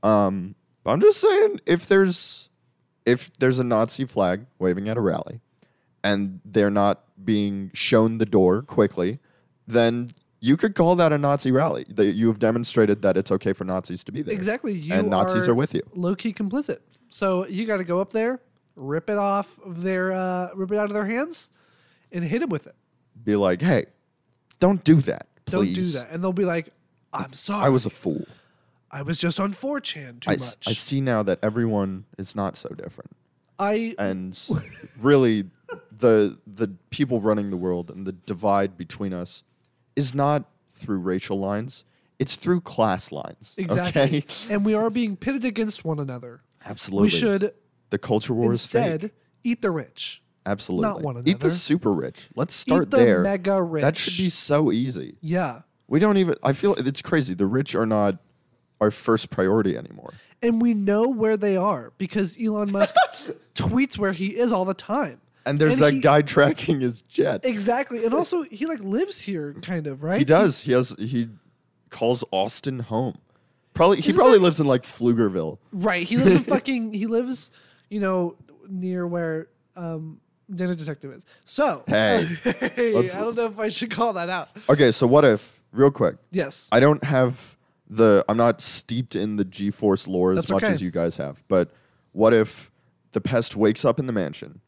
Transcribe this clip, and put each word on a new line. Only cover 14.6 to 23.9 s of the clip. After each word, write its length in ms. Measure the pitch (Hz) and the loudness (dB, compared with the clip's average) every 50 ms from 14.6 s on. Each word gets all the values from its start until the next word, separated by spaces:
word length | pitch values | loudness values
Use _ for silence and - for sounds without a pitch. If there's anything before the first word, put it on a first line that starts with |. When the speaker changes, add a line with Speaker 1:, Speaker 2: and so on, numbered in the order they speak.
| - 262 202 | -6 -6 -6
Speaker 2:
You 200 | 175 151 156 180 | -6 -6 -2 -2
Speaker 1:
And 160 | 196 214 208 | 0 0 2
Nazis 380 | 196 185 196 185 185 180 180 123 | 2 0 0 2 0 0 2 2
Speaker 2:
are 40 | |
Speaker 1:
are 40 | 120 | 2
with 180 | 120 139 156 - | 2 0 -2 -4
you. 80 | - - - - | -6 -8 -8 -8
Speaker 2:
low-key 380 | 180 175 175 202 185 - 233 196 | -4 -2 -2 -4 -2 -4 -6 -6
complicit. 460 | - 214 196 190 277 285 - 165 - _ _ _ _ _ _ | -4 -6 -4 -4 -6 -4 -6 -8 -10 _ _ _ _ _ _
So 360 | - - 208 196 185 180 190 - | -10 -4 -2 0 0 0 -2 -4
you 180 | - 180 226 | -6 -6 -4
gotta 180 | 220 214 190 185 | -2 -2 -4 -2
go 160 | 170 175 180 | -2 -2 -2
up 100 | 196 190 - | -2 -2 -2
there, 260 | 220 220 233 262 254 _ _ _ _ _ _ _ | -2 -2 -2 -4 -6 _ _ _ _ _ _ _
rip 340 | - 135 135 143 165 165 - | -16 -8 -6 -6 -6 -4 -4
it 80 | 208 208 | -2 -2
off 300 | 202 202 196 202 196 196 - _ - | 0 0 -2 -2 -4 -6 -14 _ -16
of 160 | 196 175 165 | -14 -12 -8
their, 300 | 175 190 185 185 185 185 190 | -4 -4 -2 -2 -2 -2 -2
uh, 360 | 185 185 185 185 180 180 180 185 | -2 -2 -2 -2 -4 -4 -6 -6
rip 160 | 196 190 185 | -8 -6 -4
it 60 | 208 208 | -2 -2
out 80 | 208 | -2
of 80 | 208 202 | -2 -2
their 120 | 208 208 | -4 -4
hands, 440 | 196 226 240 285 330 339 - - - _ _ _ _ _ _ _ _ _ _ _ _ | -2 -4 -4 -4 -6 -8 -14 -16 -18 _ _ _ _ _ _ _ _ _ _ _ _
and 120 | - 175 170 | -8 -6 -4
hit 180 | 156 165 247 | -2 -2 -2
'em 80 | 330 285 | -2 -2
with 180 | 180 147 - - | -4 -6 -8 -10
it. 80 | - _ _ _ _ _ _ _ _ - 117 | -20 _ _ _ _ _ _ _ _ -10 -2
Speaker 1:
Be 120 | 110 104 | 0 0
like, 260 | 104 101 92 90 90 | 2 4 2 2 2
"Hey, 260 | 147 180 170 110 - - | 2 2 2 2 0 -4